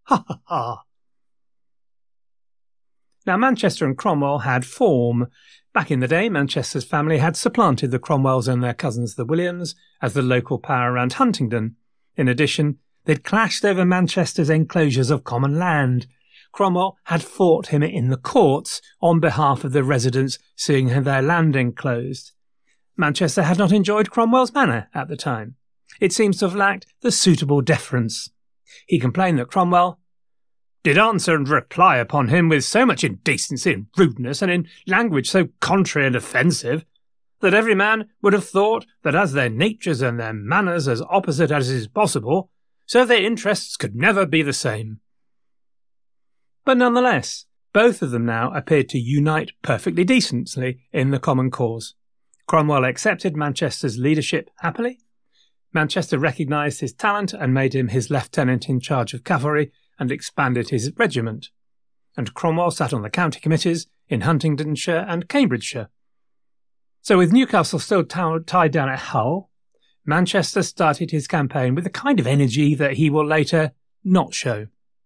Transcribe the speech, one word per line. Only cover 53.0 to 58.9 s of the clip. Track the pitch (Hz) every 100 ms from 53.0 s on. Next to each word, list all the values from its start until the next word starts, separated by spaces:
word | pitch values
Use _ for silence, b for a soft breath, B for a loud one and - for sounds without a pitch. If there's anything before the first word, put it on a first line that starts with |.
| 214 175 190 151
Manchester's | 147 135 147 - 139 113
leadership | 135 156 - 156 - _
happily. | 165 165 240 254 _ _ _ _ _ _ _
Manchester | 160 151 147 131 139
recognised | 151 139 139 147 147 -
his | 131
talent | - 214 208 190
and | 208 131
made | 131 135
him | 135 120
his | 127 110
lieutenant | 139 - - 127 123 -
in | 127
charge | -